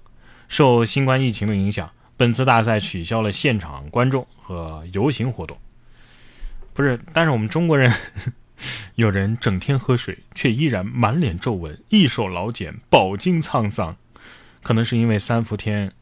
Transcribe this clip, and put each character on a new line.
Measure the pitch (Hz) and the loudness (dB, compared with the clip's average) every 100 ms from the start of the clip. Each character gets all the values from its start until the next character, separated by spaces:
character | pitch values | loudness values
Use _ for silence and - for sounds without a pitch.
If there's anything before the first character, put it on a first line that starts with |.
| - - - - - | -14 -20 -20 -20 -6
受 | - 135 120 | 4 6 6
新 | 113 139 | 2 0
冠 | 131 131 | 2 2
疫 | 131 | 0
情 | 104 104 | -2 -2
的 | 101 | 0
影 | 98 | 0
响， | 101 78 _ _ - | -2 -8 _ _ 0
本 | 120 | 2
次 | 117 | 2
大 | 131 113 | 4 4
赛 | 110 107 | 4 0
取 | 90 90 | -2 -6
消 | 82 113 | -4 -2
了 | 107 | -2
现 | 95 143 110 | 0 0 0
场 | 80 69 73 | -4 -12 -6
观 | 120 127 | 0 0
众 | 131 - - | 0 -4 -16
和 | - 87 80 78 85 | -12 -10 -8 -10 -6
游 | 98 139 | -2 0
行 | 131 123 | 0 -4
活 | - | -4
动。 | 76 - - - - - - - - - - - - | -10 -14 -20 -20 -20 -20 -20 -20 -20 -14 -12 -12 -10
不 | - | -2
是， | 139 120 - | 0 0 -2
但 | 160 | 0
是 | 160 | 2
我 | 117 | 2
们 | 107 | 0
中 | 156 170 | 0 2
国 | 143 | 4
人， | 123 107 - - 120 - | 4 2 -4 -10 -10 -10
<laughs> | - - - - 104 | -18 -16 -12 -12 -8
有 | - 110 | 0 2
人 | 98 98 117 | 2 0 0
整 | 113 92 | -2 -2
天 | - 135 | 0 -2
喝 | - 120 | 2 0
水， | - 92 - - | -2 -14 -14 -2
却 | 131 | 0
依 | 113 156 | 2 0
然 | 98 101 | 0 -4
满 | 123 107 156 | 0 0 2
脸 | 131 85 | -2 -2
皱 | 127 | -4
纹， | 95 78 73 - | -4 -8 -12 2
一 | 214 139 | 4 4
手 | - 98 | 2 -4
老 | 87 107 | -4 -6
茧， | 123 80 - - | -6 -10 -10 4
饱 | 135 95 101 | 4 4 0
经 | 185 165 | 0 0
沧 | - 135 104 | 0 -2 -2
桑。 | - 82 - _ - - - - _ | -2 -6 -8 _ -20 -20 -20 -20 _
可 | - | 0
能 | 113 | 0
是 | 117 117 | 2 2
因 | 117 | 2
为 | 104 | 2
三 | - 117 | 0 -2
伏 | 113 107 | -2 -6
天 | 110 104 98 - | -4 -2 -4 -8